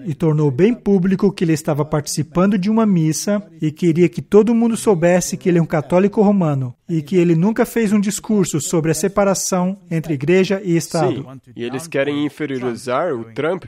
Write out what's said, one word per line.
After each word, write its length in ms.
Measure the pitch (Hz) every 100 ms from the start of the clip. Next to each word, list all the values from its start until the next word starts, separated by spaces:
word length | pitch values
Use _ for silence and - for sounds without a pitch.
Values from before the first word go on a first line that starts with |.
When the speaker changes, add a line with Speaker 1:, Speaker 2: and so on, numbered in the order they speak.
| 226
Speaker 1:
e 80 |
tornou 380 | 135 160 151 151
bem 200 | 127 202
público 600 | 247 - 196 185 190 202
que 120 | 196
ele 80 | 170
estava 320 | 156 - 143
participando 760 | 147 156 143 - 143 175 196 208
de 100 | 190
uma 160 | 220 220
missa 580 | 180 156 151 - 208 202 160
e 120 | 156
queria 360 | 147 175 165 170
que 140 | -
todo 320 | - 202 220
mundo 240 | 233 233 226
soubesse 580 | 233 180 175 180 - -
que 140 | 185
ele 80 | 175
é 40 |
um 40 | 156
católico 560 | 165 - 180 202 220
romano 540 | 202 202 160 139 127 - -
e 140 | 165
que 140 | 147 185
ele 180 | 175
nunca 320 | 165 190 226 220
fez 260 | 233 214
um 80 | 214
discurso 640 | 202 - - 214 170 156
sobre 300 | - 170 156
a 40 | 160
separação 840 | 196 196 196 185 - 185 180 196 -
entre 240 | 165 156
igreja 480 | 143 143 185 190 190
e 140 | 196 165
Estado. 460 | - 165 135 131 131 135
Speaker 2:
Sim, 80 | _ 117
e 80 |
eles 240 | 117 131 170
querem 360 | 143 139 147
inferiorizar 920 | 147 - 147 131 123 113 123 127 175 123
o 180 | 113
Trump 320 | 113 151 185